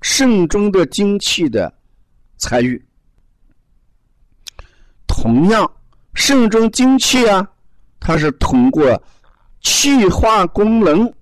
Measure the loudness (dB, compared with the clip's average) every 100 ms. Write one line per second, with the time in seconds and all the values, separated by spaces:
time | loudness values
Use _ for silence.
0 | -6 0 2 2 0 0 0 0 -2 -2
1 | -2 -2 -4 -4 -4 -4 -6 -8 _ _
2 | _ _ _ -14 -6 -2 -2 -4 _ _
3 | _ _ _ _ _ _ _ _ _ _
4 | _ _ _ _ -20 -20 -20 _ -20 _
5 | -6 -4 0 2 2 0 -2 -8 _ _
6 | _ -6 -2 0 2 2 0 0 2 2
7 | 0 0 2 0 -2 _ _ -20 _ -10
8 | -4 -2 -2 -2 -2 2 2 2 2 0
9 | -4 _ _ _ _ -10 -4 -2 2 2
10 | 2 2 0 0 0 0 0 2 2 2
11 | 0 -6